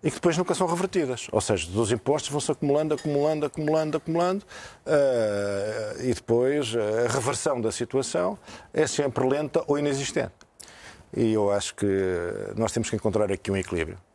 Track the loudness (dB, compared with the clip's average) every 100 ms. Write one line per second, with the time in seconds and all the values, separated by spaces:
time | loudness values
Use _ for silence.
0 | -2 0 0 2 0 0 2 0 0 0
1 | 0 -2 0 0 2 0 0 0 0 0
2 | 0 -2 0 -4 -2 -2 2 2 2 -2
3 | 0 0 2 0 -4 -4 0 0 0 -2
4 | -2 0 0 0 -6 -18 -18 -14 0 4
5 | 4 2 0 0 -2 -2 -4 -4 -6 -4
6 | -2 -2 2 2 4 2 0 0 0 2
7 | 2 0 0 0 0 0 -2 -2 -2 -2
8 | -2 -2 -2 -4 -14 -20 -6 0 0 2
9 | -2 2 2 2 2 0 2 0 2 0
10 | -2 -2 -4 -8 -20 _ -20 -20 -20 -20
11 | -10 0 2 4 2 2 -2 -2 0 2
12 | 0 0 -4 -6 -6 -2 0 0 -2 -2
13 | 0 2 0 0 0 -2 0 -2 -4 -6
14 | _